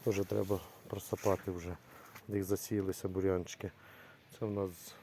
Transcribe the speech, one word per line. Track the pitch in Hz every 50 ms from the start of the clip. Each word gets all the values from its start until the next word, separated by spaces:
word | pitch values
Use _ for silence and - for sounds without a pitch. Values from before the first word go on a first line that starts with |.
| -
теж | 120 104 98 101 95
треба | 104 104 104 95 101 92 90 - - - - -
просапати | - 101 - - - - - 104 95 92 - -
вже, | 92 87 85 87 87 - - - - - - - - - - -
де | 104 101 98
засіялися | 90 104 95 - - 110 104 95 95 92 - - 98
бур'янчики. | 92 95 95 98 92 90 87 - - - - 95 - - - - - - - - - - - - - -
Це | 120
в | 107
нас | 104 101 98 95 87 87 - - - -